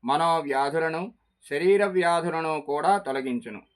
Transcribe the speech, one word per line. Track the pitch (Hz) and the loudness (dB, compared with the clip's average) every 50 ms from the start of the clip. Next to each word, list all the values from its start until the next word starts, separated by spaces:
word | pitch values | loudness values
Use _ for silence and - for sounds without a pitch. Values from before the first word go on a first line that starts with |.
| _ | _
మనోవ్యాధులను | 120 139 151 165 170 165 165 151 143 135 135 139 143 143 165 160 160 160 165 180 233 - _ _ _ _ _ _ - | 0 0 2 2 2 2 0 0 -2 0 0 0 0 0 -2 -2 -2 -4 -4 -8 -8 -12 _ _ _ _ _ _ -6
శరీర | 143 147 165 180 196 202 202 | -4 0 2 4 4 4 4
వ్యాధులను | 196 185 185 175 170 170 170 165 175 160 160 160 160 156 151 143 | 2 2 2 2 4 2 2 0 -2 -4 -2 -2 -2 -2 -4 -4
కూడా | - 143 147 151 170 196 202 | -4 -4 0 2 2 2 2
తొలగించును | 190 135 135 135 131 131 123 120 113 120 107 101 - _ _ | 0 -4 -4 -4 -2 -2 -4 -6 -6 -8 -14 -16 -18 _ _